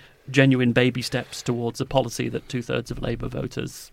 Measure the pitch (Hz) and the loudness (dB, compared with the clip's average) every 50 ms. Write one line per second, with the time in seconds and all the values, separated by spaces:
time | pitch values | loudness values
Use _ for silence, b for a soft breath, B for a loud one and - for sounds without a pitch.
0 | b b b b _ - 127 139 135 135 131 127 127 120 113 127 123 127 120 127 | b b b b _ -2 4 6 6 8 8 6 4 4 4 6 4 4 2 0
1 | 117 - - 123 113 - - - - - 123 117 120 117 - - - - - 135 | -6 -4 -4 -4 -4 -4 -10 -10 -4 -2 -2 -2 -2 -4 -4 -4 -6 0 2 2
2 | 123 117 - - 127 117 120 - - - - 123 117 - 123 123 117 - 120 - | 2 0 -4 -4 -6 -4 -4 -6 -8 -6 -8 -8 -4 -2 -4 -4 -4 -4 -8 -6
3 | 120 117 120 120 120 120 123 131 127 123 - - - 123 - - - - | -4 -4 -4 -4 -6 -6 -6 -6 -6 -6 -6 -6 -8 -8 -10 -14 -18 -20